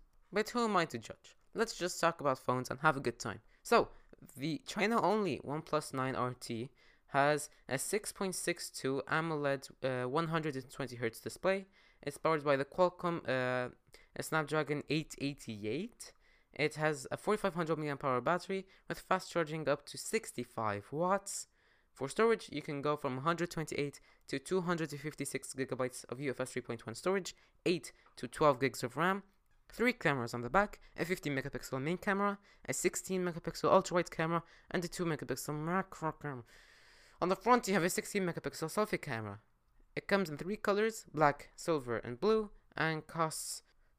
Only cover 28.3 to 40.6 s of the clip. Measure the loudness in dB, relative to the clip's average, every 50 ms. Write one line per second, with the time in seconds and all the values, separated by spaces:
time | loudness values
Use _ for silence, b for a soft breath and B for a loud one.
28.3 | 0 4 6 6 6 6 2 0 0 -2 -6 -4 0 2 2 2 2 0 -4 -10
29.3 | _ _ _ _ _ _ _ -18 -2 2 2 2 2 2 2 2 2 2 0 -2
30.3 | -2 -4 -4 2 4 4 4 4 -2 -10 b b b -4 -2 -2 -2 -2 -2 -2
31.3 | -2 -2 -2 -4 -6 -8 -6 -4 -4 -2 0 -2 -2 -2 0 0 0 2 2 0
32.3 | -2 -4 b b b b b -6 -4 0 0 0 0 0 -4 -2 -2 0 0 -2
33.3 | -2 -4 -6 -6 -4 0 4 6 8 8 6 4 2 0 0 0 -2 -2 0 2
34.3 | 2 0 B B B B B B -4 -2 -2 -2 -4 -2 0 0 0 -2 -2 -4
35.3 | -4 -4 -2 -4 -4 -2 -2 0 0 0 0 -2 -6 -4 -4 -4 -4 -4 -8 -8
36.3 | -8 -8 -12 B B B B B B B B B B B B B B B 0 0
37.3 | 0 2 6 6 6 6 6 4 2 2 2 2 0 -2 -4 -2 -2 0 0 0
38.3 | -2 -2 -6 -6 -4 -4 -6 -2 0 0 0 0 -2 -4 -4 -4 -4 -4 -4 -6
39.3 | -8 -10 -14 _ _ _ _ _ _ -20 -20 _ _ -8 0 2 2 2 2 0
40.3 | -4 -6 -6 -6 -6 -2